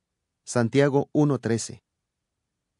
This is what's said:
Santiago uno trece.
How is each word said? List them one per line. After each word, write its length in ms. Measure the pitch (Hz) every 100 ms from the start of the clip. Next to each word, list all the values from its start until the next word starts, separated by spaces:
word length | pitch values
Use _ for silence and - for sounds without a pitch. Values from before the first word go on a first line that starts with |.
| _ _ _ _
Santiago 640 | - 123 117 135 143 135 -
uno 260 | 147 147 131
trece. 440 | 110 113 - 117 _ _ _ _ _ _ _ _ _